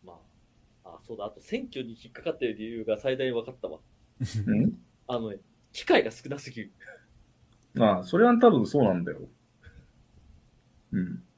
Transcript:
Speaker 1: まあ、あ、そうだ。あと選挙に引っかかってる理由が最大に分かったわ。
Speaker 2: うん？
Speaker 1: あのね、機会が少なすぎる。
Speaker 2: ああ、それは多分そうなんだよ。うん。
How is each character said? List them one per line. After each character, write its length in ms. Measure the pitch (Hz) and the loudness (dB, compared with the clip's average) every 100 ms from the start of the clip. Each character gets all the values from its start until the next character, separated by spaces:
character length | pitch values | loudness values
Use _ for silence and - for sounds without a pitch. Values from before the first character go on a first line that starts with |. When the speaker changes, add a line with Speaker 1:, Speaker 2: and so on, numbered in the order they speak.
| 92 | -20
Speaker 1:
ま 140 | 85 _ _ _ _ _ _ | -20 _ _ _ _ _ _
あ、 60 | 92 | -20
あ、 100 | 80 - | -20 -16
そ 80 | 113 | -10
う 20 | |
だ。 80 | 104 | -10
あ 40 | |
と 100 | - | -12
選 260 | - 240 254 | -8 -8 -6
挙 180 | 135 | -10
に 80 | 123 | -12
引 180 | 113 - | -14 -18
っ 20 | |
か 100 | - | -10
か 100 | 170 | -8
っ 60 | - | -2
て 100 | 120 | -4
る 80 | 107 | -4
理 100 | 110 | -8
由 180 | 117 | -8
が 140 | 110 107 | -4 -2
最 180 | 135 131 | 0 -2
大 100 | 131 | -2
に 80 | |
分 120 | 117 113 | -2 -6
か 60 | |
っ 20 | - | -10
た 80 | - | -12
わ。 100 | 78 _ _ _ _ | -12 _ _ _ _
Speaker 2:
う 360 | 120 110 101 107 | -6 -4 0 2
ん？ 220 | 185 - _ _ - | 2 0 _ _ -8
Speaker 1:
あ 100 | 123 | -6
の 120 | 110 | -6
ね、 80 | 101 _ _ _ | -12 _ _ _
機 140 | - - | -14 2
会 180 | 311 | 4
が 80 | 113 | 4
少 180 | - 131 | -6 -12
な 80 | 139 | -10
す 140 | - | -10
ぎ 120 | - | -12
る。 80 | 98 _ - - _ _ _ _ _ _ _ - | -14 _ -20 -20 _ _ _ _ _ _ _ 2
Speaker 2:
あ 200 | 110 92 | 4 4
あ、 40 | |
そ 140 | - 175 | 0 4
れ 80 | 240 | 6
は 80 | 233 | 8
多 120 | 240 | 6
分 160 | 156 104 | 6 2
そ 140 | 143 | 2
う 20 | |
な 100 | 110 | 2
ん 120 | 90 87 | 2 -4
だ 60 | |
よ。 80 | 73 - _ _ _ - - - _ _ - - - _ _ _ _ _ | -10 -14 _ _ _ -20 -20 -20 _ _ -20 -20 -20 _ _ _ _ _
う 80 | 98 | -4
ん。 240 | 90 90 - | -4 -8 -16